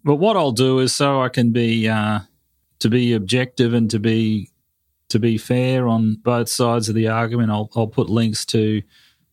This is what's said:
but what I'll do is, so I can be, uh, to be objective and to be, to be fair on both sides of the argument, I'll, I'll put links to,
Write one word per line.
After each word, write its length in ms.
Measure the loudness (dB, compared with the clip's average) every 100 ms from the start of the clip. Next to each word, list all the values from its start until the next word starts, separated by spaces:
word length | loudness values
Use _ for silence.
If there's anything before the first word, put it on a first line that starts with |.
but 120 | 0 2
what 200 | 2 2
I'll 160 | 0
do 280 | 2 2 2
is, 140 | 0
so 280 | 0 0 2
I 60 | 0
can 240 | 0 2
be, 360 | 2 0 0 0
uh, 320 | 0 0 -2 -6 _ _ _ _ _
to 80 | 0
be 220 | 2 2
objective 600 | 0 0 -2 -2 -2 0
and 180 | 2 0
to 80 | 0
be, 520 | 0 0 0 -2 -6 _ _ _ _ _ _
to 100 | 0
be 200 | 0 -2
fair 500 | -2 -2 0 0 0
on 260 | 0 0 -2
both 320 | -2 -2 -2
sides 400 | 0 0 0 0
of 60 |
the 140 | 0 0
argument, 420 | 0 -2 0 0
I'll, 200 | -2 -4
I'll 120 | -4 -2
put 240 | -2 -2
links 340 | 0 -2 -4 -4
to, 360 | -2 0 -2 -6 _ _ _ _